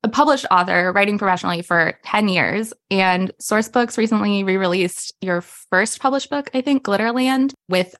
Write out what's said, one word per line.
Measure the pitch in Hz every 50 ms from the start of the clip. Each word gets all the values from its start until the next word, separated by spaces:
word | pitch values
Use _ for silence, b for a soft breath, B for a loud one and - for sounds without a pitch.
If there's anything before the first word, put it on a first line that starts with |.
| -
a | 220
published | - - 294 302 277 - - -
author | 190 180 180 185 180 175 180 185 180
writing | 202 202 208 208
professionally | 202 208 190 185 175 - 180 175 170 180
for | - 175 170 160 170 - _ -
ten | - - 208 214 202
years, | 185 170 131 85 147 208 220 220 - _ _ -
and | 202 190 190 185 180 180 185 185 - -
Source | - - 214 214 220 -
Books | - 247 240 233 -
recently | - 220 226 226 208 208 208 202 202 196
re-released | 190 190 190 190 180 175 190 180 180 - - - - - - -
your | 185 175 175
first | 175 - - - - - - 185 208 220 - -
published | - 269 269 277 262 -
book, | 294 285 277 - -
I | 262
think, | 254 294 277 262 -
Glitterland, | - 202 196 220 226 233 254 254 262 262 262 262 277 - _ _ -
with | 185 185 180 - -